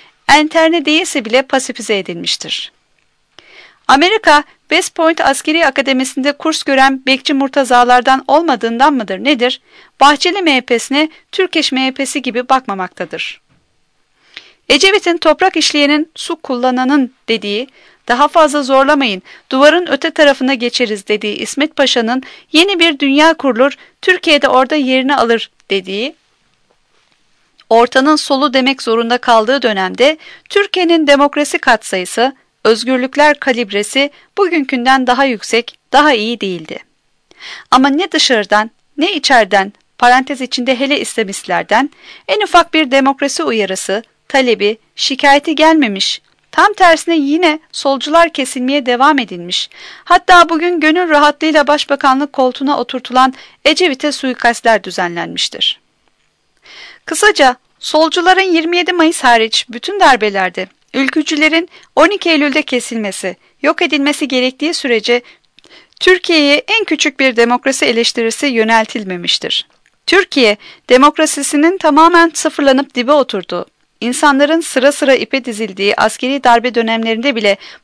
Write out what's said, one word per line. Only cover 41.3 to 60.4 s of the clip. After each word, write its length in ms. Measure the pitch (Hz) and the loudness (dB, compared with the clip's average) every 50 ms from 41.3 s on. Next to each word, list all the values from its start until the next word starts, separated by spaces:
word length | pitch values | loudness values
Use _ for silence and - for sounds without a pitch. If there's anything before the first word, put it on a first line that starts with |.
| 190 - - - 180 170 170 - 202 226 277 294 _ _ - - - - _ - | -6 -10 -8 -6 -4 -4 -2 0 0 0 0 -2 _ _ -20 -20 -20 -12 _ -4
en 120 | - 415 | -2 -2
ufak 340 | 415 - - 349 330 - - | 0 2 2 2 2 2 0
bir 160 | 311 311 247 | -2 0 2
demokrasi 520 | 262 269 269 269 277 269 285 277 - - 320 | 2 2 2 2 0 -2 -2 -4 -4 -4 -4
uyarısı, 600 | 285 233 220 202 185 190 185 - - 190 220 233 _ _ _ _ - | -4 -2 -2 -2 -2 -4 -6 -6 -6 -6 -6 -6 _ _ _ _ -2
talebi, 500 | - 269 269 247 220 190 202 208 220 - _ _ _ | 0 0 2 0 0 0 0 -2 -4 -4 _ _ _
şikayeti 580 | - - - 269 262 - 285 277 285 285 330 302 | -6 -6 -6 -4 0 4 4 4 4 2 0 0
gelmemiş, 680 | 277 311 320 320 311 277 220 196 190 - - - - _ _ _ _ _ _ - | 2 4 4 4 4 2 0 -2 -4 -6 -6 -8 -10 _ _ _ _ _ _ -2
tam 200 | - 349 427 392 | 0 0 2 2
tersine 440 | - 381 339 330 311 - 339 339 | 4 4 4 4 2 0 -2 0
yine 420 | 320 277 277 294 339 370 311 302 311 _ _ - | 0 0 0 0 0 0 0 0 -2 _ _ -12
solcular 600 | - - 285 277 262 277 294 302 330 339 330 330 | -6 -2 -2 -2 -2 -2 0 2 2 2 2 0
kesilmeye 540 | - 262 262 - 262 247 254 277 294 240 | -4 -6 -6 -6 -6 -4 -2 -2 -2 -2
devam 320 | 247 247 240 262 302 311 269 | -2 0 2 2 2 2 2
edilmiş, 520 | 233 185 180 175 170 175 185 - - - - - - - - - - | -2 -6 -8 -12 -10 -8 -8 -8 -8 -8 -14 -20 -20 -20 -20 -10 -2
hatta 440 | - 349 359 - - 370 349 339 320 | 0 0 2 4 4 6 6 6 4
bugün 320 | 339 311 339 359 359 330 | 2 -2 -2 -2 -2 0
gönül 280 | 294 311 311 359 359 330 | 0 0 2 0 0 2
rahatlığıyla 580 | 302 294 294 294 294 - 311 320 302 311 285 | 2 4 4 2 0 0 -2 0 2 2 2
başbakanlık 680 | 262 294 294 - - 277 277 - 277 262 269 294 277 - | 2 0 0 0 -4 -4 0 0 0 2 0 -2 -4 -2
koltuğuna 460 | - 262 254 247 - 277 269 294 - | 0 0 0 0 -2 -4 -2 -2 -2
oturtulan 560 | 240 - - 254 254 - 240 254 262 262 262 - - - _ _ - | -4 -6 -8 -10 -8 -2 0 2 2 2 0 -6 -16 -20 _ _ 0
Ecevit'e 480 | 285 320 - 359 349 269 262 - 302 277 | 0 0 2 0 0 -2 -2 -4 -6 -4
suikastler 720 | - - 262 240 - - 233 233 - - 233 226 196 - | -4 -6 -6 -4 -2 0 -2 0 0 0 0 0 0 -2
düzenlenmiştir. 960 | 185 175 - 180 175 170 170 170 170 170 165 - - - - - - - _ _ _ _ _ _ _ _ _ _ _ _ _ _ _ _ _ _ - - - - - - _ - | -6 -6 -6 -6 -6 -6 -8 -10 -8 -8 -8 -8 -8 -6 -4 -4 -4 -4 _ _ _ _ _ _ _ _ _ _ _ _ _ _ _ _ _ _ -20 -20 -20 -20 -20 -20 _ -12
Kısaca, 520 | - 320 - 415 415 392 - 285 254 247 - _ _ _ _ | -8 -4 -2 0 0 2 2 2 2 2 -2 _ _ _ _
solcuların 600 | - - - 302 320 320 - 359 339 370 370 381 | -8 -2 0 0 0 0 0 0 2 2 2 2
yirmi 360 | 381 381 339 330 320 330 349 | 2 0 0 0 0 -2 -2
yedi 160 | 349 359 359 359 | -2 -2 -2 0
Mayıs 320 | 349 320 320 339 - - | 0 0 0 0 0 2
hariç 420 | 247 240 226 220 220 - - - - | 2 2 2 2 0 -2 -4 -6 -6
bütün 320 | 220 240 - - 403 403 | -12 -12 -10 -6 -2 2
darbelerde 680 | 370 294 262 202 214 208 196 196 | 4 4 4 2 0 -2 -2 -2